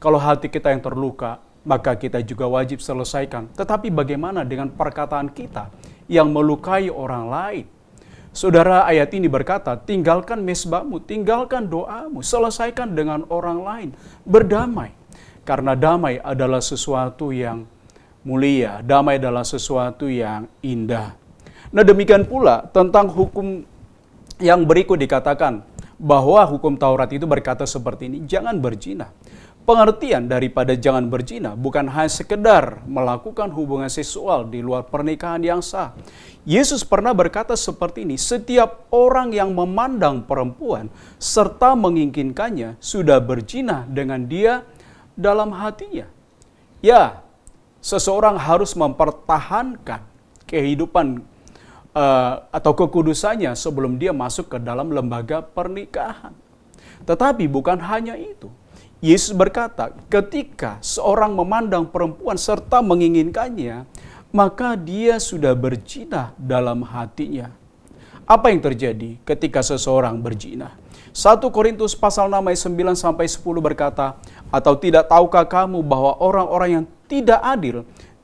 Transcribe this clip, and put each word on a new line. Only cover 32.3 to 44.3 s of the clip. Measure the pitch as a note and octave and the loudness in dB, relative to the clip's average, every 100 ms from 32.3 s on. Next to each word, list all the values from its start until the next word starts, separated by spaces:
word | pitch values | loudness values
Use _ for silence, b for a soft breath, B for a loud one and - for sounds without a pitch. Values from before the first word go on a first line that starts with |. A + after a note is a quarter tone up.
| G#3 A3 F#3 A#2 G#2+ C3+ | 2 6 6 4 -6 -8
melakukan | C3+ B2+ B2 A3 G#3+ G3+ | -4 -2 -2 -6 -8 -6
hubungan | D3+ C#3+ C#3 C3+ | -6 -4 -4 -6
seksual | D#3 D3 - F#3+ D3 A2+ | -8 -8 -8 -2 -2 -2
di | A#2+ | -8
luar | B2 B2+ B2 | -6 -6 -4
pernikahan | D3 D3+ D#3 F3 E3+ | -4 -4 -6 -6 -4
yang | E3+ F3 | -2 -2
sah. | - G3 D3 - B B B B - | -4 -8 -8 -12 B B B B 0
Yesus | G3 C#4+ C4+ - | 2 2 0 0
pernah | G3+ A3+ | 2 2
berkata | G3 F3 G#3 A3+ A3+ | 2 2 0 -4 -4
seperti | - D3+ F3 A3+ F#3 | -4 -6 -8 -6 -8
ini, | |
"Setiap | C3 - A#3+ A#3 B3 A3 - - | -6 -4 -4 2 2 2 -2 -2
orang | A#3+ B3 B3+ B3 | 4 4 4 0
yang | G#3 F#3+ | -2 -2
memandang | F3 F3+ F#3+ C4 B3 D3+ C3 | 0 -2 -2 -2 2 0 0
perempuan | G#2+ C3+ B2 - C4+ A#2 A2 B B B | -4 -4 -4 -6 -6 -6 -6 B B B
serta | - G#3+ G3 - B3 | -2 2 2 4 4
menginginkannya | B3+ F#3+ E3 D3 C#3+ C3+ B2+ A#3 E3+ A2+ A#2 | 4 2 2 0 -2 -4 -4 -6 -4 -8 -10
sudah | - G3+ D3+ C3 | -8 0 6 6
berzina | A#2+ B2 G#2+ B3+ B3+ C#3+ B2 | 4 -4 -6 -6 -4 -4 -6
dengan | C3+ C3+ C3 B2 | -6 -4 -6 -6